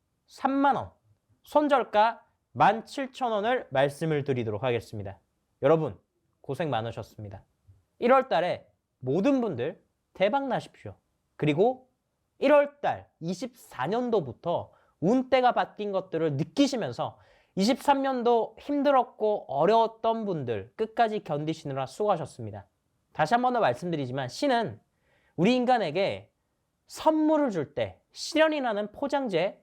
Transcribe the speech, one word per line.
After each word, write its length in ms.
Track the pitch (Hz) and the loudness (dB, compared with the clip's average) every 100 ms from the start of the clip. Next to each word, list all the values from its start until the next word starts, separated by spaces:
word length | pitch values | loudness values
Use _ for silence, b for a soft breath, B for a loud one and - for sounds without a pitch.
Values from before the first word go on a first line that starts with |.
| _ _ _ | _ _ _
삼만 480 | - 262 269 277 214 | -4 -2 2 2 2
원. 160 | 101 _ _ _ _ _ | -4 _ _ _ _ _
손절가 800 | - 294 302 269 - 208 220 233 _ _ _ | -2 0 4 2 2 2 2 0 _ _ _
만 340 | 117 160 220 220 | 2 4 2 -4
칠천 460 | - 262 - 254 | -8 -8 -4 -2
원을 360 | 220 214 254 - | -2 0 -2 -2
말씀을 520 | 135 143 143 160 151 | 0 0 0 -2 -2
드리도록 400 | 139 123 113 104 | 0 -2 -2 -4
하겠습니다. 560 | 131 117 - 110 98 92 _ _ _ - | -2 -2 -4 -12 -12 -14 _ _ _ 0
여러분, 360 | 135 160 151 90 _ _ _ _ | 4 4 2 -8 _ _ _ _
고생 280 | - 135 165 | -10 -6 -4
많으셨습니다. 760 | 120 113 113 107 - 104 95 _ _ _ _ _ - | -2 -4 -10 -14 -14 -16 -16 _ _ _ _ _ -4
일월 300 | 233 269 262 | 2 4 2
달에 400 | 180 175 135 - _ _ _ | 0 -2 -4 -10 _ _ _
모든 420 | 127 147 220 269 | -4 0 2 0
분들 400 | 233 123 131 190 _ _ _ | -2 -4 -6 -8 _ _ _
대박 340 | - 190 277 277 | -2 0 0 -2
나십시오. 480 | 202 - _ 107 92 _ _ _ - | -4 -6 _ -18 -18 _ _ _ -4
그리고 520 | 131 147 220 254 _ _ _ _ _ - | -2 2 2 0 _ _ _ _ _ -2
일월 420 | 269 294 285 - | 4 4 4 -2
달 260 | 180 107 - - | -6 -6 -10 -12
이십사 680 | 165 185 254 _ - - 135 | -8 -8 -10 _ -16 -6 -4
년도부터 840 | 220 247 220 135 110 165 160 - b b b | -2 0 -2 -2 -8 -4 -4 -6 b b b
운때가 540 | 165 254 254 262 247 | 2 2 2 2 4
바뀐 380 | 220 180 - 208 | 2 -2 -4 -6
것들을 420 | 190 185 165 160 | -4 -4 -2 -2
느끼시면서 840 | 139 165 - 277 247 151 120 135 - b b b - | -2 -4 0 0 0 -6 -6 -8 -10 b b b -2
이십삼 480 | 202 262 - 277 | 0 0 2 0
년도 520 | 269 262 233 233 220 - | 0 -2 2 2 0 -8
힘들었고 840 | - 285 277 269 233 - 214 208 - | -6 -2 2 2 2 -2 -2 -2 -2
어려웠던 800 | 139 165 226 220 220 226 226 208 | 0 4 4 2 0 -2 -2 -2
분들 480 | 170 123 110 98 - | -4 -4 -6 -6 -8
끝까지 460 | 220 - 233 214 | -6 0 0 -2
견디시느라 640 | 202 147 151 156 147 135 131 | -4 -6 -4 -6 -6 -6 -6
수고하셨습니다. 800 | - 208 175 143 - 110 101 - _ _ _ _ | -4 -2 -2 -4 -12 -12 -12 -18 _ _ _ _
다시 220 | - 156 | -2 2
한 80 | 240 | 2
번 120 | 247 | 2
더 60 | 247 | 2
말씀드리지만 680 | 185 123 175 165 131 135 127 | 2 0 -2 -4 -4 -6 -6
신은 500 | - 285 240 202 104 _ _ _ _ _ - | -2 0 0 -2 -8 _ _ _ _ _ 0
우리 200 | 185 254 | 2 2
인간에게 760 | 240 247 180 151 185 98 104 _ _ _ _ _ _ | 2 2 2 0 -2 -4 -10 _ _ _ _ _ _
선물을 640 | - 311 311 302 311 285 | -2 2 2 4 2 2
줄 220 | 185 143 | -2 -4
때 260 | - 104 87 _ | -4 -6 -6 _
실현이라는 800 | - - 302 311 302 254 208 214 | -14 -4 2 2 2 -4 -4 -6
포장지에 680 | - 285 285 262 175 185 - | -6 -4 -4 -2 -2 -2 -6